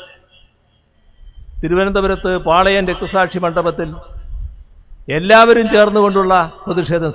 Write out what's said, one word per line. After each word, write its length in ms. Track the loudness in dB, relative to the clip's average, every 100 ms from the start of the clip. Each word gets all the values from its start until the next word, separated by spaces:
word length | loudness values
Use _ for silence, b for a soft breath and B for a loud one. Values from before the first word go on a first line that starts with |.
| -20 -20 _ _ _ _ _ _ _ _ _ -20 -20 -20 -16 -8
തിരുവനന്തപുരത്ത് 720 | -2 0 0 0 -2 -2 -4 -2 0
പാളയം 380 | 2 2 2 0
രക്തസാക്ഷി 480 | -4 -2 -2 -2 -2
മണ്ഡപത്തിൽ 440 | -4 -2 -2 -4 -8 -12 -16 -16 -12 -12 -12 -14 -20 -20 -20 -16 -6 -4
എല്ലാവരും 500 | 4 6 6 4 4
ചേർന്നുകൊണ്ടുള്ള 600 | 4 4 2 2 2 2 2 0 -6
പ്രതിഷേധം 460 | -6 -4 -2 -2 -4